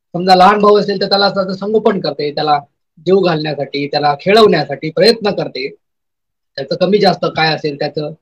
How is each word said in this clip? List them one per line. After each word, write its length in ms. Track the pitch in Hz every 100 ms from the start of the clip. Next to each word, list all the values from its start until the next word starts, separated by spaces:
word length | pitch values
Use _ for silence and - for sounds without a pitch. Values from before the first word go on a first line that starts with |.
| _
समजा 200 | 170 185
लहान 260 | 185 190 214
भाऊ 180 | 208 208
असेल 220 | 196 190
तर 80 | 196
त्याला 180 | 196 202
असं 260 | 196 185
संगोपन 480 | 190 202 220 220 190
करते, 300 | 160 143 147
त्याला 240 | 147 151 147 - _ _ _ 160
जेव 120 | 196
घालण्यासाठी, 680 | 180 156 151 143 135 143 143
त्याला 280 | 147 147 143
खेळवण्यासाठी 680 | 185 220 214 165 147 139 160
प्रयत्न 400 | 156 214 226 202
करते, 380 | 165 143 131 139 - _ _ _ _ _ _ _ -
त्याचं 180 | 135 165
कमी 220 | 180 208
जास्त 260 | 180 165 160 143
काय 180 | 160
असेल 240 | 143 156 139
त्याचं, 340 | 147 156 151 160